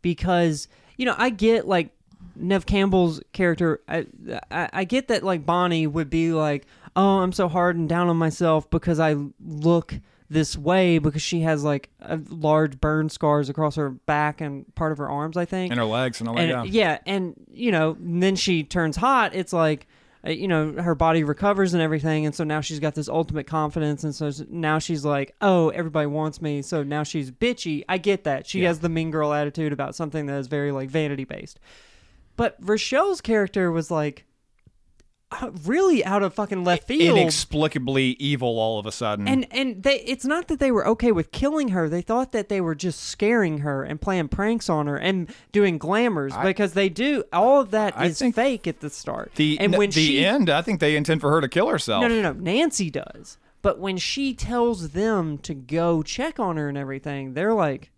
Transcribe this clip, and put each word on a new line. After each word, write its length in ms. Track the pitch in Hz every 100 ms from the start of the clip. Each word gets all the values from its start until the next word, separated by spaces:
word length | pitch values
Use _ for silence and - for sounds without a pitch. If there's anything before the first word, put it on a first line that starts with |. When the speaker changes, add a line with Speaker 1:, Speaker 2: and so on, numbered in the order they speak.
Speaker 1:
because, 640 | 175 165 180 180 170 151 - _ _ -
you 80 | 254
know, 100 | -
I 120 | 247
get, 380 | 202 220 226 -
like, 240 | 180 160 _ _ _ - -
Neve 300 | 170 196 -
Campbell's 540 | 202 190 185 175 151 -
character. 480 | - 180 165 170 - -
I, 180 | 165 - - - - -
I, 180 | 165 170
I 100 | -
get 240 | 185 254 269
that, 140 | 220
like, 200 | 190 175 143
Bonnie 420 | 175 180 165 156
would 220 | 156 147
be 220 | 165 165
like, 340 | 160 151 143 - - - -
"Oh, 240 | 196 196
I'm 120 | 180
so 140 | 180 180
hard 280 | 175 175 170
and 140 | 156
down 200 | 170 175
on 80 | 165
myself 520 | 160 151 170 156 -
because 300 | 165 - 156
I 160 | 160 147 143 _
look 520 | - 151 160 170 - - - _ _
this 260 | 156 151 165
way," 440 | 147 185 180 165
because 240 | 151 147
she 180 | - 170
has, 220 | 160 151
like, 260 | 147 143 - _
a 200 | - 160 147
large 500 | 165 151 156 156 131
burn 300 | 151 156 156
scars 400 | - 151 147 139
across 260 | 143 156 156
her 140 | 143
back 500 | 127 - 147 151 151
and 340 | 151 139 - -
part 160 | 160
of 80 | 147
her 100 | 143
arms, 260 | 143 156 170
I 100 | 175
think. 260 | 185 185
Speaker 2:
And 80 | 123
her 60 | 110
legs 340 | 113 131 117
and 100 | 113
all 60 | 117
that, 60 | 165
Speaker 1:
And, 220 | 127 117
Speaker 2:
yeah. 120 | 220
Speaker 1:
yeah, 140 | 185 151 -
and, 260 | 196 180 - -
you 200 | - 240
know, 260 | 175 160 160
and 220 | 170 170
then 140 | 190 190
she 280 | - 170
turns 320 | 147 175 160 151
hot. 360 | 240 262 208 185
It's 160 | 180
like, 360 | 175 156 151 - _ _ _ -
uh, 40 |
you 180 | 160 190
know, 260 | 160 156
her 200 | 143 170 151
body 280 | 160 165
recovers 500 | 147 147 202 196 190
and 80 | 170
everything, 420 | 160 156 156 156 151
and 60 | 147
so 80 |
now 180 | 156 151
she's 180 | 143 151
got 140 | 151 156
this 140 | 143
ultimate 360 | 151 165 151 135
confidence, 560 | 156 151 165 151 147
and 100 | 156 139
so 120 | 151
s-, 160 | 139 -
now 280 | 170 156 156
she's 240 | - 160
like, 320 | 147 143 139 _
"Oh, 280 | 202 180 160
everybody 360 | - 165 156 147
wants 340 | 147 156 143
me," 200 | 156 143
so 200 | 135 160
now 180 | 139 147
she's 260 | 143 160 131
bitchy. 520 | - 233 247 170 147 -
I 80 | 190
get 260 | 202 190 160
that. 200 | 135 -
She 140 | 151
Speaker 2:
Yeah. 60 | 180
Speaker 1:
has 100 | 160
the 100 | 170
mean 200 | 165 160
girl 220 | 156 151
attitude 400 | 147 147 147 151
about 220 | 143 139 -
something 320 | 160 156 147
that 100 | 139
is 100 | 127
very, 240 | 147 143
like, 180 | 135 135
vanity-based. 680 | 156 151 139 131 - - - - - - - _ _ _ -
But 180 | 233 -
Rochelle's 580 | 185 214 - 269 392 359
character 500 | - 220 190 202 180
was, 200 | 165 156
like, 340 | 165 151 143 _ _ _ _ _ _ _ _ _ _ _
uh, 160 | - 254 175 156
really 380 | 294 381 277
out 200 | 190 202
of 100 | 196
fucking 300 | - 202 190
left 200 | 180 175
Speaker 2:
I-, 140 | - 277
Speaker 1:
field. 200 | 339 214
Speaker 2:
inexplicably 1000 | 160 147 - 151 156 151 127 135 131 127
evil 400 | 143 139 123 113
all 200 | 110 110
of 60 | 104
a 60 |
sudden. 360 | - 113 104 101
Speaker 1:
And, 180 | 262 -
and 300 | - 262 190
they, 160 | 277 277
it's 240 | - 262 254
not 220 | 320 359
that 100 | 311
they 120 | 277
were 140 | 226 -
okay 240 | 226 240
with 180 | 185 156
killing 380 | - 277 311 262
her. 180 | 185 160
They 140 | 170
thought 300 | 175 226 262
that 160 | 226 202
they 100 | 202
were 140 | 170 151
just 260 | 180 -
scaring 560 | - - 208 233 185 151
her 240 | 147 135
and 160 | 139 151
playing 260 | - 185 147
pranks 420 | - 208 226 -
on 180 | 156 147
her 100 | 143
and 360 | 185 190 165 - _
doing 240 | 208 202 165
glamours 560 | 151 208 240 170 139
Speaker 2:
I 100 | 107
Speaker 1:
because 300 | 185 190 202
they 160 | 175 196
do. 340 | 165 262 277 -
All 300 | 170 226 277
of 100 | 220
that 260 | 214 208 117
Speaker 2:
I 100 | 165
Speaker 1:
is 120 | 156
Speaker 2:
think 160 | 254 226
Speaker 1:
fake 320 | 269 240 175
at 140 | -
the 80 | 151
start. 420 | - - 117 - -
Speaker 2:
the, 220 | 151 151
Speaker 1:
And 140 | 202
Speaker 2:
n-, 40 | 190
Speaker 1:
when 120 | 202
Speaker 2:
the 20 | 151 160
Speaker 1:
she 200 | 139 175
Speaker 2:
end, 240 | 269 175
I 120 | 147
think 180 | 175 185
they 140 | 151 151
intend 240 | 147 160
for 80 | 143
her 80 | 160
to 80 | 135
kill 200 | 170 220
herself. 340 | 165 - 214
Speaker 1:
No, 60 | 240
no, 120 | 226
no. 120 | 185
Nancy 560 | 131 175 220 330 - 175
does. 480 | 135 - - - - _ _
But 180 | 202 -
when 180 | 196 185
she 360 | - 269 277
tells 560 | 247 214 240 240 214 160
them 480 | 160 220 208 160 147
to 140 | -
go 480 | 143 127 160 170 165
check 380 | 151 - 302 -
on 180 | 202 160
her 100 | 147
and 100 | 139
everything, 580 | 135 135 147 139 135 131
they're 180 | 202
like 380 | 220 160 131 -